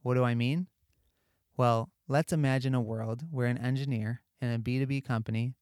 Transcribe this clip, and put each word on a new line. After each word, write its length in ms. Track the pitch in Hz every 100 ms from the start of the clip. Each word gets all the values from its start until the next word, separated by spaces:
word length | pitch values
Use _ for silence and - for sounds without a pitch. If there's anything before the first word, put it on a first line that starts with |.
What 120 | 127
do 80 | 127
I 140 | 123 120
mean? 320 | 120 156 185 _ _ _ _ _ _ _ _ -
Well, 340 | 123 113 113 _ -
let's 260 | 139 160
imagine 440 | 165 139 131 131 131
a 40 |
world 440 | 110 113 113 120 160
where 160 | 143 123
an 100 | 123
engineer 640 | 123 135 139 120 107 120 _ _
in 120 | 123
a 60 | 117
B 180 | 117 127
two 80 | 135
B 140 | 139
company 560 | - 117 110 110 120 127